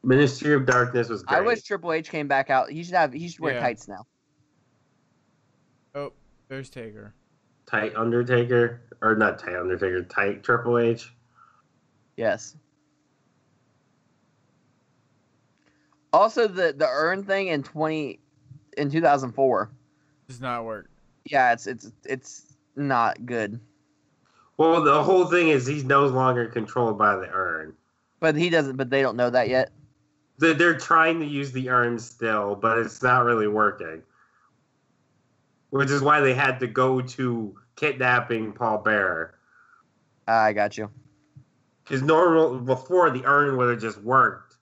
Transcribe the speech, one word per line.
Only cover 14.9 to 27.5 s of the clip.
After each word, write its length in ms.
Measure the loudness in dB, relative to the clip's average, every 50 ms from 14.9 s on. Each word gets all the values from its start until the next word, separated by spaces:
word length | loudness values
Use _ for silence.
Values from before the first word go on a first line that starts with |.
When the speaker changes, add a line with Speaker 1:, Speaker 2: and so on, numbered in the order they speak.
| _ _ _ _ _ _ _ _ _ _ _ _ _ _ _ _ _ _ _ _ _ _ _ _
Speaker 2:
Also, 340 | 4 4 4 4 4 0 0
the, 280 | 0 0 0 0 0 0
the 100 | 0 -2 -2
urn 360 | 0 0 0 0 -2 -2 -2
thing 240 | -4 -2 -2 -2 -2
in 140 | -4 -4
twenty, 580 | -6 -8 -6 -4 -4 -4 -2 -4 -6 -8 -10 _ _ _ _ _ _ _ -20 -20 _ _ -6
in 140 | -6 -4 -2
two 100 | 0 2
thousand 320 | 4 4 2 2 0 -6
four. 380 | -2 0 2 2 2 0 -2 -4 -10 _ _ _ _ _ _ _ _ _ _ -20
Speaker 3:
Does 120 | -18 -12
not 240 | -10 -8 -8 -8 -8
work. 260 | -10 -12 -12 -14 -20 _ _ _ _ _ _ _
Speaker 2:
Yeah, 280 | -2 2 4 4 4
it's, 140 | 2 0 -2
it's, 240 | -10 -10 -10 -14 -20 _ _ _
it's 500 | -8 -8 -8 _ -20 -20 -20 _ _ _ _ _ _ _
not 480 | -8 -4 0 0 2 2 0 -2 -4 -10
good. 360 | -6 -4 -4 -4 -4 -8 -12 -16 _ _ _ _ _ _ _ _ _ _ _ _ _ _ _ _ _ _
Speaker 1:
Well, 260 | 2 4 4 4 4
the 200 | 4 4 4 4
whole 220 | 4 4 4 4 4
thing 220 | 2 2 2 4 4
is 180 | 2 2 0
he's 180 | -4 -6 -6 -2
no 220 | 2 4 4 4
longer 400 | 4 2 2 2 2 0 0 -4
controlled 520 | -4 -4 -6 -8 -4 -2 -2 -2 -2 0 2
by 180 | 2 2 2
the 120 | 0 -6 -6
urn. 440 | -6 -6 -4 -4